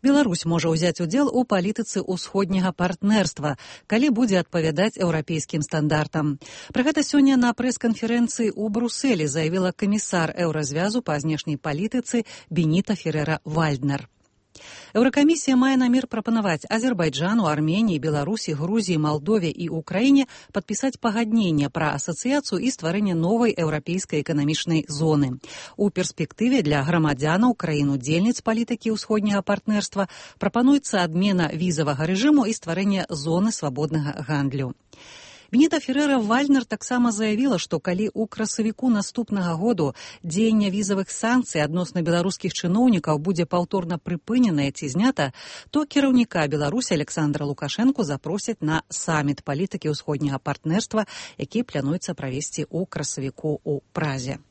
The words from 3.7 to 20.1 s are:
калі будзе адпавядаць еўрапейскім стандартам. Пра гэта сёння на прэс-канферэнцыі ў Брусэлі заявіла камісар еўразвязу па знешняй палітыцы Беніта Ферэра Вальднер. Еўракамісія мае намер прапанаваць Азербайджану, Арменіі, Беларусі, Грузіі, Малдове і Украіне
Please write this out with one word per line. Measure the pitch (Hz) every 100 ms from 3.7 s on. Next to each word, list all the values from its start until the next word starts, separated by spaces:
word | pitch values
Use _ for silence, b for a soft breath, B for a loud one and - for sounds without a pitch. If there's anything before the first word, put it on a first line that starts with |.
| B _
калі | 214 294 220
будзе | 240 190
адпавядаць | - 175 160 151 214 -
еўрапейскім | 180 160 147 160 - 156 147
стандартам. | 160 151 151 151 160 147 143 B B B
Пра | - 254
гэта | 311
сёння | 285 294 277 262
на | 240
прэс-канферэнцыі | 233 247 240 233 220 226 240 240 - 220
ў | - 214
Брусэлі | 214 240 - 277 196 151
заявіла | 143 156 185 185 -
камісар | 202 208 - 180 160
еўразвязу | - 175 156 143 143 196 233
па | 240 147
знешняй | 147 156 - 143
палітыцы | 160 147 214 254 - 233 B B B
Беніта | 165 156 156 - 202
Ферэра | 165 156 151 160
Вальднер. | - 156 160 135 139 139 - _ _ _ _ B B B B 214
Еўракамісія | 254 285 294 330 - 254
мае | 262 262
намер | 254 247 254
прапанаваць | 220 208 226 202 156 - 226
Азербайджану, | 254 208 160 131 175 226 175
Арменіі, | 151 156 185 226 156
Беларусі, | 156 151 147 220 - 147
Грузіі, | 165 226 185 160
Малдове | 151 151 151 220 170
і | - 170
Украіне | 160 - 180 262